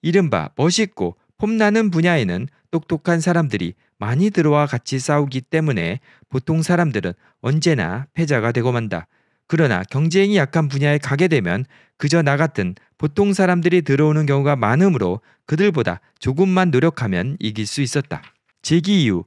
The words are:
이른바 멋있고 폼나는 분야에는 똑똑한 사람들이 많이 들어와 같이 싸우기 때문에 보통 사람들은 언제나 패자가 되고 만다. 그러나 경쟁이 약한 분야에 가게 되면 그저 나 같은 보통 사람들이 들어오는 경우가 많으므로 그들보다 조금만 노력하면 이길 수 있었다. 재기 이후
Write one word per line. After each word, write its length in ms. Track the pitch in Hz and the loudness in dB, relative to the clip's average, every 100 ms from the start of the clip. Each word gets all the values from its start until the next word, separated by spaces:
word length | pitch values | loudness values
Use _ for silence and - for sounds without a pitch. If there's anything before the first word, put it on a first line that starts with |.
이른바 480 | 160 175 170 98 78 - | 2 2 2 0 -4 0
멋있고 600 | 156 180 214 - 90 82 _ _ | 0 2 -2 -2 -6 -6 _ _
폼나는 540 | 208 220 214 214 220 | -4 2 2 2 2
분야에는 560 | 170 170 170 101 87 131 _ _ | 2 2 2 0 -2 -6 _ _
똑똑한 480 | 170 - 160 - 170 | -6 -4 -6 0 0
사람들이 540 | 165 170 156 104 87 - _ _ | 2 0 0 -2 -6 -8 _ _
많이 320 | 104 123 202 | -4 0 0
들어와 380 | 202 156 147 143 | 2 2 2 0
같이 320 | 120 - 135 | -2 -6 -8
싸우기 420 | 127 147 143 127 | -2 0 0 -4
때문에 580 | 123 156 156 113 82 107 _ _ _ | -4 -2 -2 -2 -4 -6 _ _ _
보통 320 | 131 - 160 | -8 -2 -2
사람들은 520 | 156 175 170 107 90 87 _ _ | 0 0 0 -2 -4 -8 _ _
언제나 680 | 113 151 170 147 85 98 139 | -4 0 2 0 -2 -6 -8
패자가 380 | - 165 135 110 | -6 -2 0 0
되고 200 | 120 120 | 0 0
만다. 360 | 123 113 92 85 _ _ _ _ | -2 -4 -8 -10 _ _ _ _
그러나 340 | 165 151 95 | 0 2 0
경쟁이 540 | 92 131 160 180 196 208 | -4 -2 0 2 2 2
약한 300 | 139 165 151 | 2 0 -2
분야에 300 | 139 147 147 | 0 0 0
가게 300 | 139 139 180 | -2 0 2
되면 380 | 156 90 92 127 _ _ _ | 2 0 -4 -6 _ _ _
그저 240 | 147 170 | 0 2
나 160 | 147 139 | 2 0
같은 380 | 156 - 92 92 _ _ | 0 -2 -4 -6 _ _
보통 360 | 151 147 202 | -6 0 0
사람들이 480 | 196 185 175 170 180 | 2 2 2 2 0
들어오는 440 | 151 139 151 151 147 | 2 2 2 2 2
경우가 300 | 139 139 143 | 0 2 0
많으므로 680 | 110 127 196 147 95 98 _ _ _ | 2 4 4 2 -2 -4 _ _ _
그들보다 560 | 156 202 156 107 87 _ _ | 0 2 2 -2 -4 _ _
조금만 500 | - 131 190 185 185 | -6 0 2 2 2
노력하면 680 | 127 160 156 117 90 107 151 | 2 2 0 -4 -2 -4 -4
이길 260 | 110 110 107 | -6 -6 -8
수 160 | - | -4
있었다. 400 | 135 147 139 - - _ _ _ | -4 -4 -6 -10 -14 _ _ _
재기 420 | - 165 170 202 | 0 0 2 2
이후 200 | 135 90 | 2 0